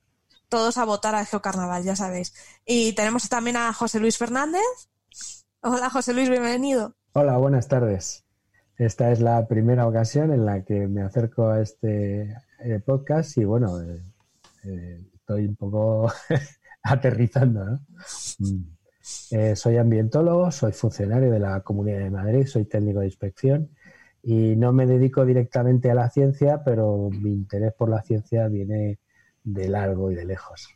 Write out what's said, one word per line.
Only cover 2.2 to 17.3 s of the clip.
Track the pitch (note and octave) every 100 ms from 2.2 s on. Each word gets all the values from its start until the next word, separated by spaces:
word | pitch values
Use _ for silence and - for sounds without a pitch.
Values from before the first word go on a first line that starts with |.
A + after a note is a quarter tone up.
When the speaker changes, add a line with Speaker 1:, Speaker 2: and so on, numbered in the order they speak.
| F3+ - - _ -
Speaker 1:
Y | A#3+ A3+
tenemos | A3 G#3+ A#3+ -
también | A#3+ A#3 A#3+
a | A#3
José | A3 A#3 A3
Luis | A3+ -
Fernández. | A#3 B3+ D4+ F4+ A#4 B4+ - _ _ - - - _ _
Hola, | A#3+ B3 B3+
José | B3+ A#3+
Luis, | B3 C4
bienvenido. | B3+ A#3+ B3 C#4 C4 G#3+ - _ D3
Speaker 2:
Hola, | C#3+ B2+
buenas | C#3 C3+ -
tardes. | B2+ A#2 F#2+ - - _ _ _ _ _ -
Esta | A2+ - A#2+
es | A#2
la | A#2 A#2 A2+
primera | A2 A2+ B2 A#2
ocasión | A2+ A2+ C#3+ D#3
en | C3 G#2+
la | G2 F#2+
que | G2+ G2
me | G2+
acerco | F#2+ B2 A#2 - A2+
a | A2
este, | G#2+ - A2 G#2 G2+ G#2 G#2 A2+ - -
eh, | A#2+ G#2+
podcast | A#2+ C3+ C#3+ D#3 D#3+ -
y, |
bueno, | G2+ A#2 A2 F2
eh, | E2+ E2+ F#2 - _ _ _ _
eh, | G2 F2+ F2 F2 F#2+
estoy | _ - G#2 G#2
un | G#2
poco | G2+ G#2+ A2 A2 A2+ - - C3+ -
<laughs> | _ _ -
aterrizando, | G#2+ C3 C3 A2 A#2+